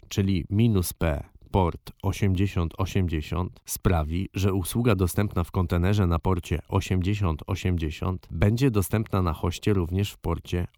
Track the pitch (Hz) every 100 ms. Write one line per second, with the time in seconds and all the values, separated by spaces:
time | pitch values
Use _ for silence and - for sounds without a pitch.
0 | - - 98 92 - 101 120 98 87 -
1 | 82 71 - - - 101 85 - - -
2 | 98 - 101 92 98 95 82 - 95 101
3 | 87 80 - 82 92 - - - - 85
4 | 76 87 95 - 98 95 87 117 120 95
5 | 92 - 104 - 85 98 87 87 90 104
6 | 90 82 - 90 - 76 - 101 - 92
7 | 87 104 92 76 - 98 92 87 80 -
8 | 92 90 - 85 101 117 135 104 92 104
9 | 110 98 87 80 92 - 107 98 82 90
10 | 101 - 85 78 - 87 87